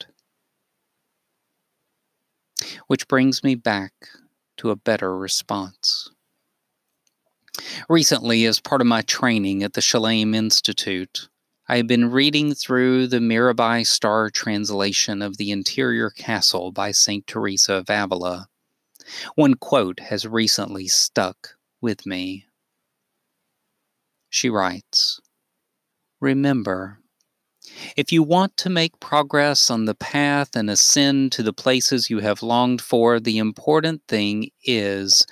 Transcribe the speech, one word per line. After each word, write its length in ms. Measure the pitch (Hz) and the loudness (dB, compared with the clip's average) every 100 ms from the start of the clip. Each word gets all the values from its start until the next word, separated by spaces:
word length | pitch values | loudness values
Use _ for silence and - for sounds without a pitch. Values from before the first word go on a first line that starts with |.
| - _ _ _ _ _ _ _ _ _ _ _ _ _ _ _ _ _ _ _ _ _ _ _ _ - - - - | -20 _ _ _ _ _ _ _ _ _ _ _ _ _ _ _ _ _ _ _ _ _ _ _ _ -12 -12 -12 -4
Which 200 | 135 - | -4 0
brings 360 | 131 135 123 | 2 2 2
me 100 | 139 | 0
back 400 | 120 117 101 95 _ - - _ _ _ - | 0 0 -2 -4 _ -20 -20 _ _ _ -8
to 140 | 117 | -4
a 40 | 101 | -2
better 400 | - 107 92 92 | 0 0 -2 -4
response. 920 | 95 - - 101 95 - - - - _ _ _ _ _ _ _ _ _ _ _ _ _ _ - - - - | -4 -6 -4 -6 -8 -8 -6 -6 -10 _ _ _ _ _ _ _ _ _ _ _ _ _ _ -16 -14 -14 0
Recently, 580 | 165 135 135 117 113 113 | 2 4 0 2 2 2
as 140 | 107 | 0
part 220 | - 135 | 0 2
of 60 | 120 | 4
my 160 | 113 | 2
training 580 | - - 127 113 98 98 | 0 0 0 2 0 -2
at 120 | 104 | -4
the 80 | - | -2
Shalem 520 | - 120 110 113 107 | 0 2 2 2 2
Institute, 960 | 110 110 - - 98 - 92 92 - - _ _ _ - | 0 2 0 0 -4 -4 -6 -6 -10 -14 _ _ _ -4
I 80 | 123 | -2
have 100 | 117 | 2
been 220 | 123 120 | 2 4
reading 440 | 127 143 147 147 | 4 2 2 0
through 540 | 139 - 127 127 127 127 | -2 -2 2 4 2 2
the 120 | 123 | 0
Mirabai 640 | 117 113 123 120 113 117 110 | 2 2 2 2 2 2 0
Star 440 | - 110 110 107 | 0 2 2 0
translation 920 | - 117 104 104 101 101 95 - 98 | -4 -4 -4 -4 -2 -2 0 -2 -4
of 160 | 101 98 | -6 -6
The 140 | 104 | -6
Interior 580 | 101 95 - 127 117 110 | -4 -4 -2 -2 0 -4
Castle 600 | - - 107 - 90 90 | -6 -6 0 0 -2 -6
by 200 | 98 101 | -6 -2
Saint 360 | 95 - 101 - | 0 0 -2 -6
Teresa 460 | 113 104 95 - | -6 -4 -2 0
of 160 | 95 92 | 0 0
Avila. 580 | 104 98 92 90 90 101 _ _ _ _ _ - - - - | -2 -2 -4 -4 -8 -12 _ _ _ _ _ -18 -16 -10 2
One 200 | 143 127 | 4 4
quote 440 | - 139 95 92 | 2 2 2 -4
has 260 | - 104 110 | -8 -8 -4
recently 600 | 113 110 - 101 98 92 | 0 0 0 -4 -8 -2
stuck 600 | - - - 92 - - - _ _ | 0 0 0 -2 -4 -20 -20 _ _
with 240 | 117 101 95 | -4 -4 -6
me. 400 | 90 92 95 _ _ _ _ _ _ _ _ _ _ _ _ _ _ _ _ _ _ _ | -8 -8 -10 _ _ _ _ _ _ _ _ _ _ _ _ _ _ _ _ _ _ _
She 200 | - 127 | -2 0
writes, 720 | 104 92 92 - - - - _ _ _ _ _ _ _ _ _ _ | 0 -2 -4 -4 0 0 -4 _ _ _ _ _ _ _ _ _ _
"Remember, 800 | 135 135 143 127 98 92 95 101 _ _ _ _ _ _ - - - - | 0 2 2 0 -2 -6 -8 -14 _ _ _ _ _ _ -20 -18 -10 -4
if 160 | 143 | 0
you 120 | 165 | 2
want 320 | 151 175 196 - | 4 4 2 -2
to 120 | 185 | -2
make 300 | 175 165 _ | 0 -2 _
progress 720 | - 151 143 147 147 139 - | -2 0 2 2 2 2 2
on 160 | 117 107 | 2 -2
the 100 | 104 | -2
path 600 | - 143 143 143 143 117 | -4 0 2 0 -2 -2
and 140 | 104 | -2
ascend 640 | 98 - 147 139 139 135 | 2 4 4 4 2 0
to 100 | - | 0
the 100 | 107 | -2
places 560 | - 131 127 - 131 - | 0 0 2 2 0 0
you 100 | 107 | -2
have 240 | 107 101 | 0 -2
longed 380 | 117 120 123 123 | 0 2 2 0
for, 380 | - 117 117 117 | 0 2 4 4
the 180 | 113 110 | 2 0
important 640 | 110 - - 156 160 156 - | -2 -2 0 2 2 -4 -4
thing 440 | 110 202 208 226 _ | -2 0 -2 -6 _
is 640 | - 117 101 98 98 - - | -4 -2 0 -4 0 0 0